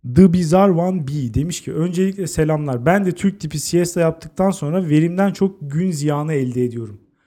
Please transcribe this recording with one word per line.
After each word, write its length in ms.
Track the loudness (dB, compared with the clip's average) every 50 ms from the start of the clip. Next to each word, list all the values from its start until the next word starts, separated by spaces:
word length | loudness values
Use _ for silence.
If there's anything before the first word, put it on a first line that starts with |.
| -8 2 6
The 180 | 6 6 6 6
Bizarre 380 | 2 2 2 4 4 4 4
One 360 | 2 2 0 0 -2 -2 -4
B 260 | -4 -4 -4 -4 -2 -2
demiş 280 | -2 -2 -2 -6 -8
ki, 120 | -10 -8 -4
"Öncelikle 540 | -2 -2 -2 0 0 0 0 -2 -4 -8
selamlar. 580 | -6 -2 -2 0 0 0 -2 -2 -4 -4 0 2
Ben 200 | 2 2 2 2
de 60 | 0
Türk 280 | -2 0 -2 -2 -2 -2
tipi 200 | -10 -8 -8 -8
siesta 420 | -6 0 2 2 2 2 0 0
yaptıktan 500 | 0 0 0 -4 -14 -14 _ 0 0 0
sonra 380 | 0 -2 -4 -2 -2 -2 0 2
verimden 440 | 2 4 2 2 0 0 0 0 2
çok 240 | 0 -2 -2 -2 -6
gün 300 | -10 -6 -2 -2 -2 -2
ziyanı 420 | -2 -2 -2 -2 -2 -2 -2 -2 0
elde 300 | 0 -2 -2 0 -2 -2
ediyorum. 360 | -2 -2 -6 -10 -10 -14 -18 _ _ _ _ _